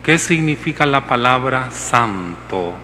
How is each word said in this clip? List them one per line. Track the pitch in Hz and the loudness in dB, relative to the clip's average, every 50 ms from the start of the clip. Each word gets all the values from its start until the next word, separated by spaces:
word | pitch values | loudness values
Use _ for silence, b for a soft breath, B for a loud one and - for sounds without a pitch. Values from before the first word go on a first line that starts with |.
| - | 4
¿qué | 151 160 165 | 4 2 2
significa | - - 175 160 156 156 147 123 - 165 147 - 151 | 4 0 0 2 2 0 -2 -2 -4 -6 0 2 2
la | 143 139 139 131 | 4 4 2 2
palabra | - 131 123 120 123 127 127 127 131 131 131 127 123 | 0 0 2 4 4 2 2 2 0 -2 -2 -2 -4
santo? | 117 - - - - 120 117 110 101 95 90 87 85 - - - - 95 90 87 87 92 | -8 -10 -6 2 2 2 2 2 -2 -4 -6 -8 -10 -12 -12 -8 -6 -4 -4 -4 -6 -10